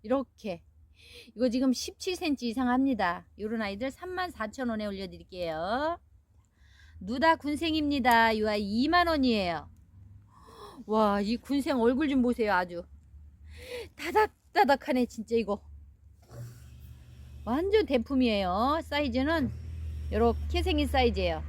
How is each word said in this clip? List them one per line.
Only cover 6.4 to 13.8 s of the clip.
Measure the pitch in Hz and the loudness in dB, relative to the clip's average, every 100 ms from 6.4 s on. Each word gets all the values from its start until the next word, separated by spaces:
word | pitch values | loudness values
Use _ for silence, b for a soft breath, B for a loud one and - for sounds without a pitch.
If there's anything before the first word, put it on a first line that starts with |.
| b b b b b b | b b b b b b
누다 | 185 240 320 320 | -8 2 4 4
군생입니다. | 285 294 330 311 294 285 247 233 226 | 0 -2 0 0 0 2 6 6 6
이 | 220 | 2
아이 | 214 214 | 0 0
이만 | 202 220 294 349 339 | -2 0 4 4 4
원이에요. | 311 262 214 180 160 147 - - - - - - B B B B B | 2 2 2 0 -4 -8 -20 -20 -20 -20 -20 -20 B B B B B
와, | 220 220 214 202 | 0 4 4 2
이 | 202 233 | 0 -4
군생 | - 277 294 269 | -2 -2 0 2
얼굴 | 226 262 302 | 2 2 2
좀 | 269 | 2
보세요. | 247 240 214 | 2 0 2
아주 | 180 180 175 180 - - - - - B B 494 494 | 2 0 -8 -12 -20 -20 -20 -20 -20 B B -12 -12